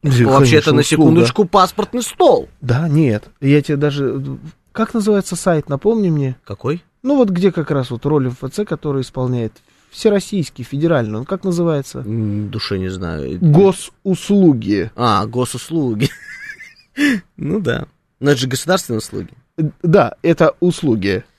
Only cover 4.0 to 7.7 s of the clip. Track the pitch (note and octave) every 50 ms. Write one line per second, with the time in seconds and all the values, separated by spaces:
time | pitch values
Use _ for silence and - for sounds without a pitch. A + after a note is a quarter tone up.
4 | C#3 C3 - C#3 C3+ C#3 C3+ B2+ - D#3 - _ _ _ _ - A3 A3 - A#3
5 | G3+ G#3 G#3 G3+ F#3 - - E3+ - G3 E3+ D#3 C#3+ - C#3+ C3+ - G3+ A#3 A3+
6 | G#3 F3+ D#3+ D3+ C#3 C3 B2+ _ _ _ G2+ - - B2 D3+ F3 _ _ _ _
7 | _ B3+ C#4+ C#4 B3 G3+ F#3 E3+ F3+ G3+ F3 - D3+ -